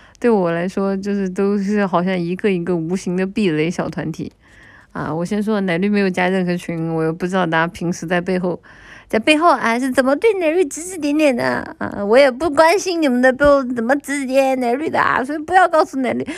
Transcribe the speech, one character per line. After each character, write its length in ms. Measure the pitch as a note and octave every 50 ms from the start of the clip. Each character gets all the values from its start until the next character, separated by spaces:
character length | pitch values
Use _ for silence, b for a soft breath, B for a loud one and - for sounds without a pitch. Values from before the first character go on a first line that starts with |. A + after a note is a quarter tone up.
| B B B _
对 100 | - A#3+
我 220 | A3+ G3+ F3+ E3+
来 160 | E3+ E3+ F3 F#3+
说 300 | - G3+ G3 G3 G3 F#3+
就 160 | G3 G3+ G3+
是 160 | G3+ G3 F#3
都 280 | F3+ G3 G3 G3+ G3+ G#3
是 280 | G3 G3 G#3 G#3 G3+
好 180 | F#3 F#3 E3+ F3+
像 160 | F#3+ F#3+ F3+
一 160 | E3+ E3+ F#3
个 160 | F3+ - G#3+
一 100 | F#3+ F3
个 140 | E3+ F3+ F3+
无 180 | E3+ D#3+ D#3+ F3+
形 200 | F#3+ - F#3+ F3
的 100 | F#3 F#3
壁 240 | F#3+ G3 A3+ G#3+ F3+
垒 220 | D#3 D3+ D3+ E3+
小 160 | F3+ - D#3+ -
团 220 | - - - -
体。 220 | E3 - - - - B B B B B B B B B B B
啊， 220 | - - D3 C3 D3+
我 100 | D#3+ F3
先 180 | F3 G#3 G#3
说， 200 | G#3 G#3+ A3 G3+
奶 160 | G3 F#3 E3+ E3
绿 100 | F#3 G#3
没 120 | G#3 G3+
有 100 | G3+ F#3+
加 180 | F3+ F#3+ F3+ F3+
任 180 | F#3+ F#3+ F3+
何 120 | F3 F3 F3+
群， 360 | - - E3+ E3 D#3+ E3 E3
我 100 | D#3+ D#3+
又 100 | D#3+ D#3+
不 120 | E3+ F3+
知 100 | F3+ F#3+
道 100 | F#3+ F3+
大 140 | E3+ D#3+ D#3+
家 80 | E3 E3+
平 260 | E3 - F#3 E3 F3
时 120 | - -
在 140 | D#3+ F#3 F3
背 180 | F3 F#3 F#3 F3+
后， 240 | F3 F3+ E3 B B B B B B B B B B -
在 100 | - A3
背 180 | A3 D#4+ D4+ D4+
后 100 | E4 E4+
啊 320 | D4 A#3 G#3+ A3+ A3+ A#3+
是 100 | C4 C4+
怎 120 | B3+ - B3+
么 100 | C4 C#4
对 180 | C#4+ A4 A4+ G#4
奶 160 | F#4+ F4 D4+
绿 160 | D#4 F#4 F#4+
指 180 | C#4 - D4+ D#4+
指 140 | F4+ F#4+ E4+
点 180 | D4 D4 D4
点 180 | D4+ D#4 C#4+ B3+
的 420 | A#3 B2+ C3 B2 - - - - -
啊， 260 | - - - - G3+
我 140 | G3+ A3 C4
也 120 | C#4+ C#4
不 200 | A#3 B3+ D#4 F4
关 280 | C#4 D#4+ D#4+ E4 F4 G4
心 240 | - F#4 F4 E4+
你 60 | D#4 C#4
们 140 | A#3+ B3
的 100 | B3 C4
背 140 | B3+ C4 C#4+
后 180 | D4 C#4+ C#4 C4+
怎 180 | A#3+ B3+ A#3+
么 140 | A3+ A#3 C#4 D4
指 220 | - - C#4 D4
指 60 | C4+
点 340 | B3 C4 C4+ C4+ C4+ C4 C4
点 0 |
奶 160 | B3+ A#3 A#3+
绿 140 | C#4 D#4 F#4
的 100 | - -
啊， 240 | - - C#3+ - B3+
所 100 | B3+ D4
以 40 | D#4+
不 160 | D4+ D#4 F4+
要 160 | F#4+ F#4 E4+
告 160 | E4 D#4 D4+
诉 140 | - - C4+
奶 120 | C4 A#3
绿， 160 | A3+ B3 - B D#4+